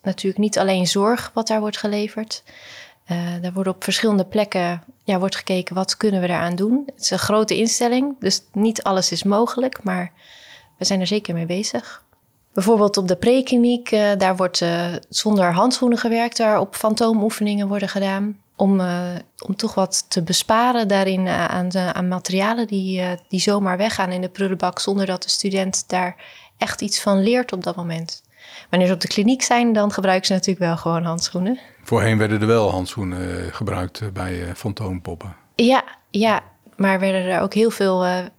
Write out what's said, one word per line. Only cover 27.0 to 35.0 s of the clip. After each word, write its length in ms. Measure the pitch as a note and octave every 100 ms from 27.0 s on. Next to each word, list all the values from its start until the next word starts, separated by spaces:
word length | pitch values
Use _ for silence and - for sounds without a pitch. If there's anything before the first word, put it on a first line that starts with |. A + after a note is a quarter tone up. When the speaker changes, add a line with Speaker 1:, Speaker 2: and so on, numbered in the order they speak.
Speaker 1:
van 220 | - G3
leert 280 | G3 B3 B3
op 120 | F#3+
dat 120 | F3 F3+
moment. 480 | F3 E3 E3 - _ _ - - -
Wanneer 180 | F3 F3+
ze 60 |
op 80 | F#3
de 60 | F#3
kliniek 340 | - G#3 B3+
zijn, 320 | - A#3+ A#3+
dan 180 | G#3+ G#3
gebruiken 360 | G3+ G3 F#3 F#3+
ze 60 |
natuurlijk 260 | F#3 F#3+ F#3
wel 180 | E3+ E3
gewoon 260 | E3 E3
handschoenen. 560 | E3 E3 - F3 F#3 B3+ - -
Speaker 2:
Voorheen 340 | - A#2 A2+ A2
werden 240 | G#2+ G#2+
er 60 | G#2+
wel 240 | A#2 G#2
handschoenen, 480 | F#2 F#2 - F#2+ F2+
eh, 340 | F2+ F2+ F2
gebruikt, 480 | - G#2 F#2+ F2+ -
eh, 60 | G#2+
bij, 280 | G2 F#2 F2+
eh, 40 | F2 F2+
fantoompoppen. 800 | A2 G2+ G2+ F#2